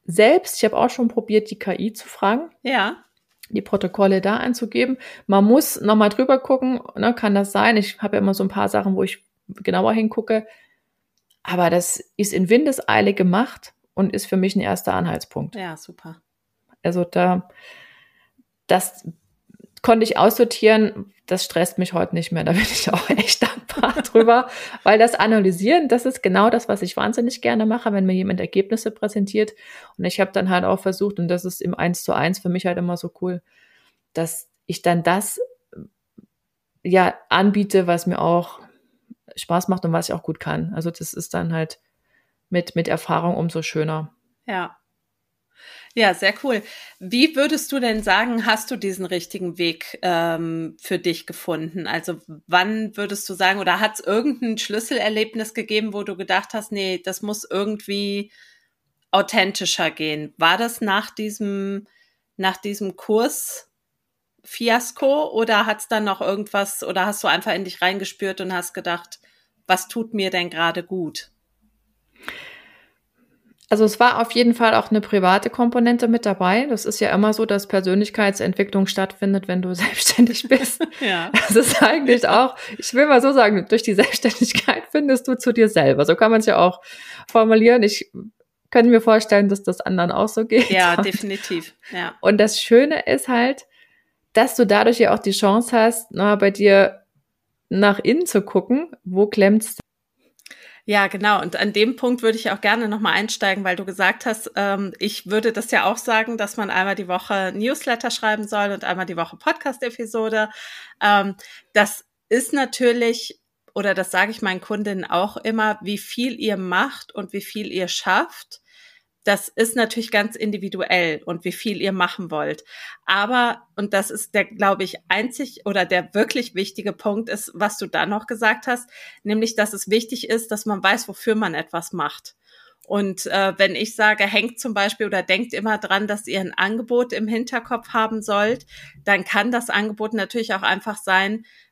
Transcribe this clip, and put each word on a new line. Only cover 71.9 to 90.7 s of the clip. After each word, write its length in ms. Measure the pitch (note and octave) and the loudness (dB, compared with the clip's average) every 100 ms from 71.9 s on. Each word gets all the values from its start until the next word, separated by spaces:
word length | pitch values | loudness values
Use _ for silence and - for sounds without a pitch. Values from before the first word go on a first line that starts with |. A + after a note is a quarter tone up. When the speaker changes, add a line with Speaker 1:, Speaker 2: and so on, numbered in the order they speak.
| _ _ _ - - - - - _ _ _ _ _ _ _ _ _ - | _ _ _ -18 -16 -20 -20 -20 _ _ _ _ _ _ _ _ _ -2
Speaker 1:
Also 140 | G#3+ | 2
es 160 | G#3+ - | 2 4
war 220 | B3 A3+ | 2 4
auf 100 | A3+ | -2
jeden 220 | A#3 A#3 | 2 4
Fall 200 | A#3 A3+ | 4 4
auch 160 | A3 - | 4 2
eine 120 | G#3+ | -2
private 480 | G#3 G3+ F#3 G3 A#3 | 2 2 4 4 2
Komponente 580 | - A#3+ B3 A#3 A#3+ A#3 | 0 0 4 2 4 2
mit 160 | A#3 | 2
dabei. 420 | G#3 G3 F3+ G#3+ C#4+ | 0 0 2 2 0
Das 160 | A3 - | -2 -4
ist 140 | - | -2
ja 140 | G#3 | 0
immer 200 | G3 G#3+ | 2 2
so, 100 | G#3+ | 2
dass 240 | A3 G3+ G3 | 0 -2 0
Persönlichkeitsentwicklung 1160 | F#3+ F#3 G3 G#3 - G3+ G3 F#3+ F#3+ G3+ G3 F#3+ | -2 2 0 0 0 0 0 -4 -2 0 0 0
stattfindet, 600 | - F#3+ - G3 G3 F#3+ | -2 -4 -2 -2 -2 -2
wenn 140 | F3+ | -4
du 140 | F3+ | -2
<laughs> 0 | |
selbstständig 760 | F3+ G3 - - - A#3+ - A#3+ | -4 -4 0 0 4 4 4 2
bist. 320 | C4 B3+ - D#4+ - | 2 2 -4 -6 -4
Speaker 2:
Ja. 300 | A#3+ F3 F3 | -2 -2 0
Speaker 1:
Das 200 | G#3+ - | 0 4
ist 280 | A3 A#3+ - | 4 4 4
eigentlich 440 | A3+ D#4 C4 A#3+ - | 4 4 4 4 4
auch, 300 | G#3+ B3+ - - G#3+ | 4 2 -2 -16 -12
ich 160 | - | -2
will 100 | A#3+ D4+ | 2 6
mal 140 | B3+ | 6
so 120 | C4+ | 6
sagen, 340 | C4+ G#3+ G3+ - | 6 4 4 2
durch 140 | A3+ | 0
die 100 | A3 | 2
Selbstständigkeit 920 | G3 C4 - A#3 - A#3+ - - - - | 2 2 2 0 2 0 0 0 -4 -2
findest 380 | D4+ C#4+ B3+ C4 | 0 2 2 0
du 60 | B3 | -2
zu 160 | B3+ | 0
dir 160 | A#3 A3 | 4 4
selber. 380 | F3 C#3 C3+ D3 | 6 4 4 4
So 100 | F3 | 4
kann 140 | A3 | 6
man's 160 | A3 A3 | 4 4
ja 100 | - | 6
auch 240 | F3+ - - - - - - | 4 2 -14 -20 -18 -20 0
formulieren. 520 | A3+ A3 A3 A3+ A#3+ | 2 6 6 8 6
Ich 280 | G#3 - - - A3 _ _ _ _ | 4 0 -10 -16 -18 _ _ _ _
könnte 200 | A#3+ A#3 | 4 8
mir 120 | A3+ | 6
vorstellen, 480 | A3+ A3 A3 G3+ G3+ | 6 4 6 4 4
dass 120 | G3 | 0
das 180 | F#3 F#3 | -2 -4
anderen 300 | - F#3 F3 | -2 0 0
auch 160 | - G#3+ | 0 -2
so 180 | - A3+ | -2 2
geht. 240 | A3+ A#3+ | 4 4